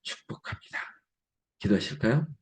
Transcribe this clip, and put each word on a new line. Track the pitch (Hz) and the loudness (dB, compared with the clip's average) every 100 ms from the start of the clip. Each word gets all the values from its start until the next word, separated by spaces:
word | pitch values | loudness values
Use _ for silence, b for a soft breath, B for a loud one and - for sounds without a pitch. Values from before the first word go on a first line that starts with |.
축복합니다. | - - - - - - - - - - _ _ _ _ _ _ | -10 -12 -12 -14 -10 -12 -10 -10 -10 -16 _ _ _ _ _ _
기도하실까요? | 95 98 - - 117 143 160 - | 2 2 2 0 4 4 2 -8